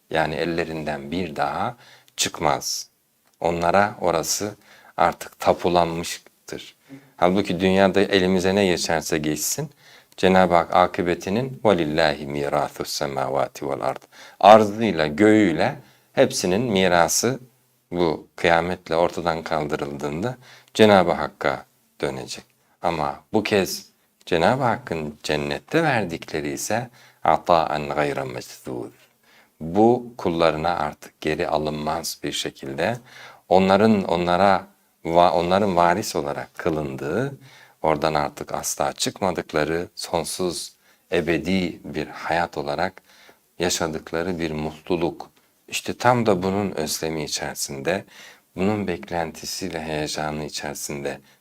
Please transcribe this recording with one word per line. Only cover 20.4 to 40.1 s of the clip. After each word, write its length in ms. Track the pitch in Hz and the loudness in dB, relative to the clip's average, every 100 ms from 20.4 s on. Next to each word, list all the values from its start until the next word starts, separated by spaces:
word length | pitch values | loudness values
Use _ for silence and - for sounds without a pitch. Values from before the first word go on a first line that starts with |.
| - - _ | -18 -20 _
Cenab-ı 380 | - 107 98 85 | 6 8 8 6
Hakk'a 520 | 73 71 - 73 67 - _ _ - | 0 -4 -2 -2 -2 -10 _ _ -8
dönecek. 440 | 73 65 60 - - _ _ _ | -6 -6 -12 -14 -16 _ _ _
Ama 380 | 90 85 71 71 _ | -4 -2 -4 -6 _
bu 100 | 110 | -2
kez 460 | - 104 87 - - _ _ _ - | 2 0 0 -4 -12 _ _ _ -2
Cenab-ı 360 | 85 90 131 | 2 2 2
Hakk'ın 560 | 123 101 - 82 76 76 | 0 -2 -4 -6 -8 -10
cennette 600 | - 76 71 71 - 160 | -4 -4 -4 -6 -4 -2
verdikleri 680 | 156 120 90 82 - 78 73 | 0 0 -2 -6 -6 -6 -6
ise 380 | 69 - 110 127 - - _ | -6 -4 -4 -4 -14 -20 _
"عَطَاءً 680 | 80 80 - 85 78 73 143 | 0 2 4 2 2 -4 -4
غَيْرَ 460 | 143 73 135 131 123 | -2 -2 -4 -8 -10
مَجْذُوذٍ." 520 | - - 139 123 113 - _ _ _ _ _ _ | -12 -16 -12 -10 -12 -16 _ _ _ _ _ _
Bu 540 | 80 98 113 123 120 - | -2 4 4 4 -2 -6
kullarına 580 | 92 82 82 78 85 87 | -4 2 2 2 -2 -2
artık 440 | 73 73 - _ | -4 -8 -20 _
geri 280 | 76 78 85 | -4 -2 -2
alınmaz 680 | 76 76 76 76 80 76 - | -2 -2 -4 -6 -6 -8 -8
bir 100 | 73 | -8
şekilde 640 | - - - 67 69 92 123 - - - - - | -6 -8 -10 -10 -4 -4 -4 -10 -20 -20 -20 2
onların, 560 | 185 190 196 220 208 | 4 6 6 6 4
onlara 640 | 185 85 - 87 98 92 - _ _ _ | 2 0 2 4 4 2 -2 _ _ _
va-, 260 | 85 85 87 | 0 4 4
onların 460 | 82 87 95 104 87 | 4 2 2 2 4
varis 400 | 87 90 - 87 | 4 2 -2 -4
olarak 380 | 73 - 127 | -4 -8 -10
kılındığı, 840 | - 90 78 71 67 69 98 135 135 - - - _ | -6 -4 -2 -4 -6 -4 -2 -4 -8 -18 -20 -20 _
oradan 320 | 80 76 80 | -2 0 0
artık 400 | 76 71 - - | 0 -4 -8 -10
asla 380 | 73 - - 71 | -8 -6 -4 -4
çıkmadıkları, 960 | - - - 95 87 - 80 76 82 90 | -4 -6 -2 -4 -4 -4 -2 0 -2 -6
sonsuz, 800 | - - | -12 -4